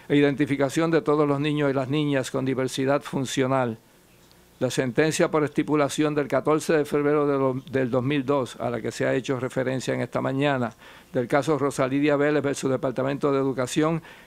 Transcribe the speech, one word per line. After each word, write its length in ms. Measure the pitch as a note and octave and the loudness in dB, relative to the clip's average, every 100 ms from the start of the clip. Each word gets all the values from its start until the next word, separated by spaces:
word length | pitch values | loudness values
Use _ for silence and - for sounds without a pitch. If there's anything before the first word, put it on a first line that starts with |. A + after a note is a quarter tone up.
| - | 0
e 80 | D3 | 4
identificación 760 | C#3+ C3+ C#3+ C#3 C#3 D#3 E3 | 4 2 0 0 0 0 2
de 100 | D#3+ | 2
todos 260 | - D3 D3 | 2 2 2
los 140 | C#3 | 2
niños 280 | D3+ D3 C#3+ | 0 0 0
y 40 | |
las 160 | C3+ B2+ | 0 -2
niñas 420 | D3+ D3 C#3 B2 | -2 0 0 -2
con 140 | C3+ C3 | -2 -2
diversidad 560 | B2+ C3 - C3+ C#3+ | -2 -2 -2 0 0
funcional. 760 | - D3 B2+ - C3 C3+ B2 A2 - _ _ - - - - - | -2 -4 -4 0 0 2 0 -4 -12 _ _ -20 -20 -20 -20 -4
La 80 | B2+ | -2
sentencia 600 | C3 C3 A2+ D#3 C#3+ E3 | 0 0 2 2 2 2
por 120 | D#3 | 2
estipulación 720 | C#3+ - C#3+ D3+ C#3 - D3+ | 0 0 0 2 0 0 0
del 140 | D3 C3 | 0 0
catorce 460 | C3+ D3 D#3 - | 0 2 0 2
de 120 | D#3+ C#3+ | 0 2
febrero 400 | D3 C#3+ D3+ C#3+ | 0 2 2 2
de 80 | C#3 | 2
lo, 180 | C3+ B2+ - | 0 -2 -4
del 180 | C3 C3 | -2 0
dos 140 | B2+ | 0
mil 200 | B2+ D3 | 0 -2
dos, 340 | C3 C#3+ A#2+ - | 0 -2 -2 -6
a 120 | B2 | -6
la 100 | A#2+ | -4
que 120 | A2+ | -6
se 160 | - C3 | -2 0
ha 80 | C3+ | 0
hecho 240 | A#2 C3 | -2 -4
referencia 520 | B2 C3 C3 C3 B2+ C3 | -2 -2 -2 -4 -4 -4
en 60 | |
esta 200 | B2 B2+ | -4 -4
mañana, 540 | B2+ C3+ D3 C3+ A#2 - - - - | -2 0 0 0 -2 -6 -20 -20 -6
del 160 | C3+ A#2 | -4 2
caso 300 | D3 C3+ D3 | 2 2 0
Rosalidia 580 | C#3+ C3 C3 C#3 D3 C#3+ | 0 0 -2 0 2 2
Vélez 280 | C#3+ D3+ | 2 2
versus 260 | C#3 C3+ C3+ | 0 -2 -2
Departamento 600 | B2+ C3+ A#2+ C3 C#3 D3 | -2 -2 -2 -2 0 0
de 80 | C#3 | 0
Educación, 640 | C3+ C3+ B2 - D3+ E3 - - | 0 -2 -2 0 0 0 -6 -20